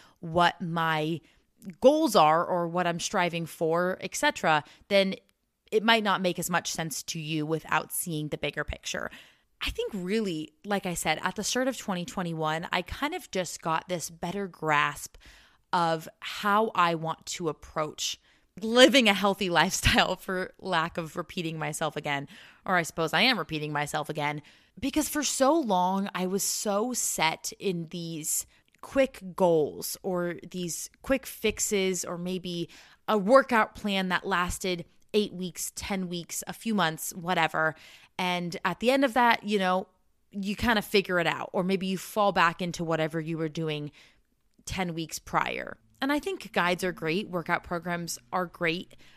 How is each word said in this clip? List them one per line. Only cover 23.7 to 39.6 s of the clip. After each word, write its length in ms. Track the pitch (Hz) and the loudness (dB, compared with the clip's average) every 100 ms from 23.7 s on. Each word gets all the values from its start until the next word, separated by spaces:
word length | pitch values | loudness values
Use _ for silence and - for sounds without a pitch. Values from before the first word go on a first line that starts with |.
myself 380 | 147 147 151 143 | -4 -2 -4 -4
again, 320 | 156 147 151 - - _ - | -4 -4 -4 -10 -20 _ -6
because 320 | 277 302 - | -2 0 0
for 120 | 302 | -2
so 360 | 262 - 269 330 | -2 2 4 4
long, 500 | 240 185 180 196 196 | 2 2 2 0 -2
I 120 | 180 185 | -4 -2
was 160 | 196 | -2
so 520 | - - 220 202 240 | -2 -4 -2 0 0
set 580 | 240 - - 160 - - - | -2 -4 0 0 0 -8 -6
in 300 | 196 175 160 | -4 -4 -6
these 560 | 175 165 165 156 - - _ _ - | -8 -8 -8 -4 -4 -6 _ _ -20
quick 400 | - 269 262 - 190 165 | -4 2 2 0 -10 2
goals 600 | 185 160 135 87 - - | 4 4 2 -2 -8 -6
or 340 | 202 180 175 170 170 | -4 -2 -2 -6 -10
these 380 | 185 175 - - _ | -8 -6 -6 -10 _
quick 240 | - 269 - | -2 -2 -2
fixes 760 | - 220 208 - 208 190 180 | -4 -2 -2 -2 0 0 -2
or 140 | - 175 | -4 -6
maybe 540 | 175 185 180 175 165 - - _ - | -6 -6 -6 -6 -6 -10 -20 _ 0
a 120 | 214 | 0
workout 560 | 190 269 - 233 - | 8 8 8 2 2
plan 340 | - 214 196 190 | -2 -4 -2 0
that 180 | 180 190 | -2 0
lasted 600 | 185 180 - 190 175 - _ _ | -2 -2 -2 -4 -4 -8 _ _
eight 220 | 214 208 | 0 0
weeks, 380 | 175 180 - - | -4 -10 -8 -10
ten 340 | - - 196 180 | -8 -6 -4 -4
weeks, 340 | 175 160 - - | -6 -8 -10 -10
a 60 | |
few 220 | 180 226 | -8 -2
months, 380 | 208 165 156 - | 2 2 0 -8
whatever. 600 | - 170 175 160 160 160 - - - - - | -8 -2 2 2 2 0 -2 -14 -20 -18 -4
And 400 | 185 180 175 - | -2 -2 -4 -4
at 160 | 190 170 | -4 0
the 100 | 226 | 2
end 140 | 277 | 4
of 100 | 269 | 4
that, 300 | 247 240 - | 4 4 4
you 140 | 208 | 2
know, 280 | 208 | 2